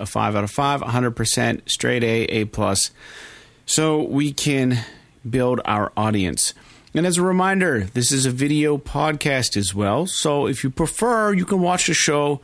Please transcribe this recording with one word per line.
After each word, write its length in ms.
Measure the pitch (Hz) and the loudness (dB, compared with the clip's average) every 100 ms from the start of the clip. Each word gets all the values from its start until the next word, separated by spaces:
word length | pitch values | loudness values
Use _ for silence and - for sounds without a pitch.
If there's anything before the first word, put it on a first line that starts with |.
a 60 | 101 | -4
five 280 | 110 107 | 0 0
out 80 | 104 | 0
of 80 | 104 | -2
five, 320 | - 139 143 | 0 0 0
a 60 | 117 | -2
hundred 220 | 123 123 | 0 0
percent, 580 | 117 113 127 117 - - | 0 -2 0 0 -2 -4
straight 320 | - 123 123 | -2 0 0
A, 220 | 113 113 | 0 0
A 200 | - 110 107 | 0 -2 -2
plus, 440 | 107 101 98 - - - - - - - - - | 0 0 0 -2 -6 -20 -20 -20 -20 -20 -14 -4
so 360 | - 156 156 | 0 2 0
we 300 | - 139 147 | 0 0 0
can 460 | 139 151 135 127 120 - - - _ 113 | -2 0 2 2 0 -4 -16 -20 _ -4
build 320 | 131 123 123 | 0 2 0
our 280 | - 104 101 - | 0 0 0 0
audience. 580 | 107 104 90 - - - - - - | 0 2 0 0 -4 -6 -18 -20 -6
And 100 | 151 | -2
as 140 | 180 170 | 0 2
a 40 | |
reminder, 580 | 185 185 190 190 180 117 95 | 2 2 2 2 2 0 -2
this 180 | 120 120 | -2 0
is 140 | 135 | 0
a 60 | 131 | 0
video 480 | 123 143 151 151 143 | 0 0 2 2 0
podcast 760 | - 143 156 151 151 131 113 | -2 -2 0 0 0 0 0
as 200 | 101 95 | 0 -2
well. 320 | 98 101 123 185 | 0 0 0 0
So 400 | - 156 143 127 | -2 0 0 0
if 180 | 135 | -2
you 60 | 135 | -4
prefer, 640 | - 160 - 233 226 208 | -2 -2 0 0 2 2
you 100 | 190 | 0
can 160 | 180 190 | 0 0
watch 280 | 175 175 - | 2 2 2
the 40 | |
show 480 | 151 - 147 147 139 | 2 2 2 0 -2